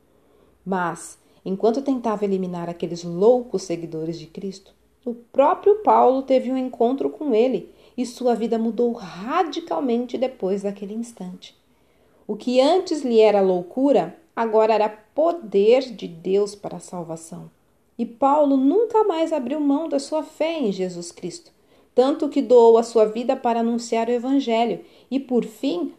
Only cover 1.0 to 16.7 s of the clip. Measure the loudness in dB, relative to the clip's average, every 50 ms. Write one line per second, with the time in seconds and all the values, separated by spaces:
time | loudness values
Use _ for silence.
1 | -14 -18 -20 _ _ _ _ _ -8 -8 -4 0 2 2 2 0 -2 -2 -2 -2
2 | -2 -4 -2 -2 -2 -2 -2 -2 -4 -6 -8 -8 -8 -10 -8 -8 -8 -8 -8 -8
3 | -8 -8 -2 4 4 6 6 4 2 -4 -6 -6 -6 -6 -8 -8 -8 -8 -10 -8
4 | -8 -8 -8 -10 -14 -16 -14 -12 -10 -10 -10 -12 _ _ _ _ _ _ _ _
5 | -10 -10 -10 -10 -14 _ 0 2 2 2 0 2 4 4 4 4 4 4 4 6
6 | 6 4 2 2 0 0 0 2 2 0 -4 -4 -4 -6 -2 0 0 0 0 -2
7 | -4 -4 -6 -6 -2 0 2 2 2 2 0 -4 -6 -12 -20 _ _ _ _ -8
8 | -8 -8 -6 -2 -2 0 0 0 -2 -2 -2 -2 -2 -2 -2 0 -2 -2 -2 -6
9 | -10 -14 -14 -12 -8 -4 -2 -2 -2 -2 -6 -8 -8 -6 -4 -4 -2 -2 -2 -2
10 | -4 -6 -4 -4 -4 -4 -4 -6 -4 -4 -4 -4 -4 -8 -8 -8 -10 -10 -10 -10
11 | -10 -10 -14 -14 -14 -14 -14 -16 -20 -20 -20 _ _ _ _ _ _ _ _ _
12 | _ _ _ _ _ -10 -10 -6 -4 0 2 4 4 4 4 2 0 -2 -4 -4
13 | -2 2 6 6 6 6 6 4 4 2 2 0 -4 -6 -2 0 2 4 4 2
14 | 0 -2 -8 -16 _ _ _ -4 -2 2 4 4 4 4 4 2 2 0 -4 -8
15 | _ _ _ 0 0 0 0 -2 -6 -2 2 4 6 6 6 4 2 -2 -8 -12
16 | -14 -14 -14 -8 -4 0 0 0 0 -2 -4 -10 -14 -14